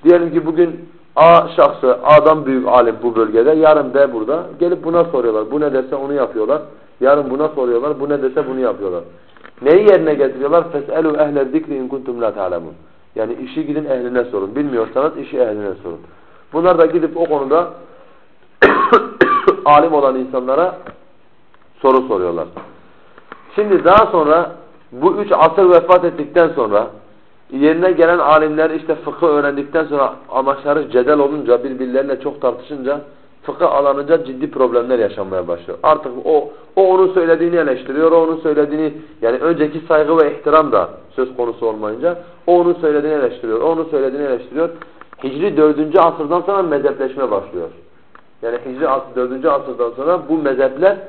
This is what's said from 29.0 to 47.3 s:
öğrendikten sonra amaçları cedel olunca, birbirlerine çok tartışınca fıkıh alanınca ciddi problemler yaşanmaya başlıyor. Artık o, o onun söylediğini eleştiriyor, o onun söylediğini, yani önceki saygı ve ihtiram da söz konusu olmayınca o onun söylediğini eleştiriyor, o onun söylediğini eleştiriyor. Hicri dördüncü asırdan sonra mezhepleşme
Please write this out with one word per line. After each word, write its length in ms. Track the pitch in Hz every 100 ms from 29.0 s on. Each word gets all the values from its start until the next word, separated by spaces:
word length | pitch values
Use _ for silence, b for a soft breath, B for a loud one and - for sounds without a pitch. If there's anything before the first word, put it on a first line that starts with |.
| - 147 165
öğrendikten 580 | 147 143 143 143 165 147
sonra 280 | 143 127 - -
amaçları 600 | 127 135 139 143 151 131
cedel 300 | 123 123 151
olunca, 440 | 139 147 120 120
birbirlerine 560 | 135 131 127 131 139 131
çok 220 | 143 -
tartışınca 600 | 127 120 - 147 131 147 147 b b b
fıkıh 320 | - 135 170 139
alanınca 500 | 143 139 143 160 127
ciddi 260 | 131 143
problemler 480 | 135 127 120 120 123
yaşanmaya 480 | 101 101 95 92 85
başlıyor. 320 | 85 - -
Artık 280 | 151 151 135 127 -
o, 240 | 156 - B B -
o 180 | 190
onun 200 | 185 185
söylediğini 420 | 185 165 160 170 170
eleştiriyor, 560 | 147 127 131 139 160
o 120 | 165
onun 140 | 165 160
söylediğini, 560 | 160 147 143 151 156 151 B B
yani 160 | 113 127
önceki 420 | 156 160 151 156 -
saygı 300 | 156 151 165
ve 140 | 147
ihtiram 400 | 147 151 156 147
da 180 | 107 82 - - -
söz 200 | 127 127
konusu 280 | 117 113 117
olmayınca 520 | 107 107 113 165 175 B B -
o 120 | 175
onun 140 | 175
söylediğini 420 | 170 160 147 151 151
eleştiriyor, 460 | 123 - 117 110
o 40 | 147
onun 180 | 160
söylediğini 420 | 156 147 135 131 143
eleştiriyor. 440 | 120 120 139 165 170 B B B -
Hicri 340 | 135 135 196 151
dördüncü 420 | 151 143 156 180
asırdan 420 | 170 165 147 175
sonra 200 | 180 196
mezhepleşme 720 | 180 143 139 135 131 135 127